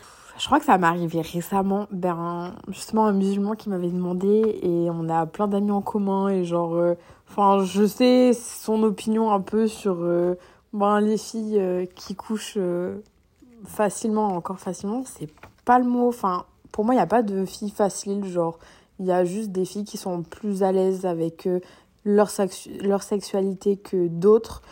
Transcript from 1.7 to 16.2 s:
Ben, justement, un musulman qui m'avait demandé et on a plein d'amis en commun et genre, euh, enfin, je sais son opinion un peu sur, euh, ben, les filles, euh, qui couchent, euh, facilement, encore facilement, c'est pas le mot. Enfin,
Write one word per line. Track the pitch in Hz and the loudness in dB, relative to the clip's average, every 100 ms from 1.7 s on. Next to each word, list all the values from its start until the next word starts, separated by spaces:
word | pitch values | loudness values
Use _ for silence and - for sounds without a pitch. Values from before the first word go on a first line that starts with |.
| 196 208 | 0 -2
Ben, | 185 180 165 170 175 175 - - | -4 -2 -2 -4 -6 -8 -12 -14
justement, | 190 - 220 214 | -14 -4 2 4
un | |
musulman | 196 196 196 202 214 | 4 2 0 -2 -4
qui | 214 | -4
m'avait | 185 175 | -4 -2
demandé | 180 175 180 196 214 220 - | -2 -2 0 2 4 2 0
et | 180 170 170 | 0 0 0
on | 165 165 | -2 -2
a | 165 160 | -2 -2
plein | - 208 | -2 -2
d'amis | 202 208 | 0 0
en | 202 | 0
commun | 202 214 196 196 196 | -2 -2 0 0 0
et | 190 175 | 0 0
genre, | 170 170 170 | -2 0 2
euh, | 175 170 - - _ | 2 0 -6 -20 _
enfin, | - 202 196 185 | 2 6 6 4
je | 190 208 | 2 2
sais | - 254 254 254 | 4 6 6 6
son | 240 - - - 220 | 4 -2 -10 -2 2
opinion | 220 214 220 220 226 | 2 0 -2 0 2
un | 202 | 0
peu | 185 214 220 | 0 0 0
sur, | 214 202 175 | 0 -2 -2
euh, | 175 175 175 180 - _ _ | 0 2 2 -2 -8 _ _
ben, | 208 202 208 | 0 2 4
les | 214 214 | 2 0
filles, | - 226 214 208 | -4 -8 -2 0
euh, | 185 180 180 | 0 -2 -4
qui | - - | -10 -14
couchent, | 190 - 220 - 208 | -14 -8 -8 -6 -4
euh, | 180 175 180 196 - _ _ _ 247 233 190 | -2 -2 -4 -8 -14 _ _ _ -20 -20 -14
facilement, | - 208 - 226 214 214 | -2 -2 -2 -2 0 0
encore | 180 170 190 | -2 -6 -10
facilement, | 190 175 202 240 254 | -8 -8 -6 -6 -8
c'est | - 151 - - _ - | -12 -14 -16 -20 _ 2
pas | 247 | 4
le | 247 | 4
mot. | 247 240 | 2 0
Enfin, | 240 | 0